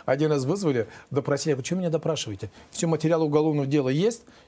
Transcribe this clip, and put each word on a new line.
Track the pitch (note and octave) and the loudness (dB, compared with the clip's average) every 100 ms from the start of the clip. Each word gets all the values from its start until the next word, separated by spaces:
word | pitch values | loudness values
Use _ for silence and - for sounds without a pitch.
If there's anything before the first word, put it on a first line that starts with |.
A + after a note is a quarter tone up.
| - | -2
Один | C3+ D#3 | 0 2
раз | D3 C3 | 2 0
вызвали, | G3+ F3 B2 G#2+ - - | 0 0 0 -2 -8 -6
допросили, | C#3 - C#3 D#3+ | -4 -2 -2 0
я | C3 | -2
говорю, | B2+ | -2
«Чего | F3+ | -4
меня | F3+ | -2
допрашиваете? | D#3 D#3 D#3 - G2 G#2 - - | -2 -2 -4 -6 -8 -10 -14 -16
Всё, | - E3+ | -4 0
материал | D#3 D#3 E3 | 0 2 2
уголовного | D#3 D3 D#3 D3 C3+ | 4 4 4 2 2
дела | D3 B2+ | 2 2
есть». | C#3+ G#3 A#3 - - | 2 0 -2 -10 -20